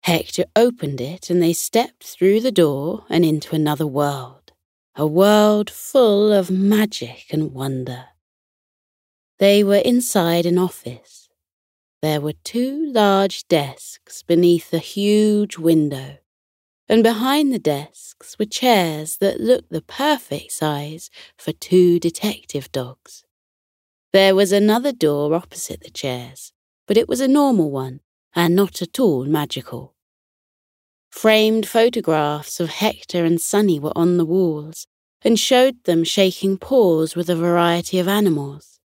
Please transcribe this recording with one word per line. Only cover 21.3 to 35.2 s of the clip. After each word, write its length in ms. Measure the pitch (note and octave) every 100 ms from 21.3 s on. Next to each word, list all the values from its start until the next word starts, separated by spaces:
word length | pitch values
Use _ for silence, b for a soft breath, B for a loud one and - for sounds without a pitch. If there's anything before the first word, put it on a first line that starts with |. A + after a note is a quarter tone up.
| B
for 140 | -
two 480 | D#3 - F#3 F3+ F3
detective 720 | E3 E3 G#3+ G#3+ _ C#3+ C3+
dogs. 540 | C#3 B2 C3 _ - _ _ _ _ _ _ _ _ _
There 220 | G3 F#3+ F#3+
was 160 | G3+
another 400 | G3+ G#3 A3 C#4
door 420 | B3 D#3 D3 D3
opposite 480 | E3 - - - -
the 80 | -
chairs, 640 | - C#3 B2+ B2 - - _ _ _ _
but 100 | G#3+
it 120 | -
was 100 | B3
a 80 | C4
normal 440 | C#4+ C#4+ A3+ D#3
one 300 | C#3 C3 C3 _ _ _ -
and 200 | E3+ F3+
not 260 | G3 -
at 180 | F3 -
all 260 | A#3+ C#3 C3+
magical. 680 | D#3 D3 - - B2 C3+ _ _ _ _ _ _ _ _ _ _ _ _
Framed 580 | - A3 A3 G#3+ A3 G#3
photographs 920 | A#3 A#3 A#3+ F3 D#3 D3 D3+ D3 -
of 100 | E3+
Hector 560 | - G#3+ - - F3 E3
and 160 | E3+
Sonny 380 | - G3+ G#3 D#3
were 180 | D3 -
on 200 | E3+ F3
the 80 | E3
walls 600 | F#3 F3+ D3+ D3+ D#3+ - _ _ _